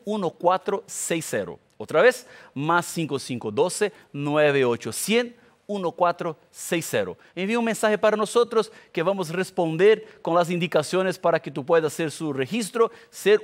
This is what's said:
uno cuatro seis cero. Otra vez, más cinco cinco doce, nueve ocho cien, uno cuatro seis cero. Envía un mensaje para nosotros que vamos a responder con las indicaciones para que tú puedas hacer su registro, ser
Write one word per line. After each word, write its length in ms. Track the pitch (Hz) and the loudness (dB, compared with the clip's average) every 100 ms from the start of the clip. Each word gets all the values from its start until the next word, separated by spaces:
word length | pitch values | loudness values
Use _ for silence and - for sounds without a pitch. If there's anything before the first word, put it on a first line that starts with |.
uno 240 | - 214 175 | -6 -4 -4
cuatro 560 | - 175 185 - 196 - | -2 0 0 0 -6 -6
seis 400 | - - 170 - | -10 -6 -4 -4
cero. 320 | 117 87 73 _ - | -6 -6 -10 _ -16
Otra 240 | 107 151 | -2 4
vez, 240 | 226 247 - - - | 4 4 -4 -20 -14
más 320 | - 151 175 | -6 0 0
cinco 340 | 170 - 151 139 | 0 -4 -4 -6
cinco 320 | - 123 113 | -6 -8 -4
doce, 440 | 104 175 - 208 - - | 0 0 0 -4 -4 -14
nueve 500 | 143 147 147 151 139 | -8 -2 2 4 4
ocho 300 | 123 117 120 | 2 0 -4
cien, 420 | - - 226 240 - _ _ - | -6 0 0 0 -8 _ _ -10
uno 240 | 202 175 | -6 -6
cuatro 460 | - 175 170 175 151 _ | 0 0 0 -6 -8 _
seis 360 | - - 175 151 | -16 -4 -4 0
cero. 300 | 120 92 85 _ | -2 -2 -6 _
Envía 240 | - 190 233 | -8 -4 -2
un 60 | |
mensaje 320 | 226 208 220 208 | -2 0 0 2
para 180 | 220 | 2
nosotros 560 | 208 208 233 226 220 208 - - | 2 0 0 2 0 -2 -4 -8
que 100 | - | -4
vamos 280 | 165 196 160 | -2 -2 -2
a 20 | |
responder 840 | 175 185 - 170 160 196 220 - - | -4 -4 -2 -2 4 6 4 0 -10
con 140 | - | 0
las 160 | 170 170 | 2 2
indicaciones 680 | 175 170 160 147 180 185 180 | 0 0 0 0 0 0 0
para 220 | 175 165 | 0 0
que 100 | 160 | -2
tú 140 | 147 | -8
puedas 300 | 139 165 156 | 2 2 2
hacer 160 | - 160 | -2 -6
su 240 | - 160 | -4 -6
registro, 560 | 135 131 214 196 233 226 - - | -4 -4 -4 -4 0 0 -2 -20
ser 320 | - 190 208 | -4 2 2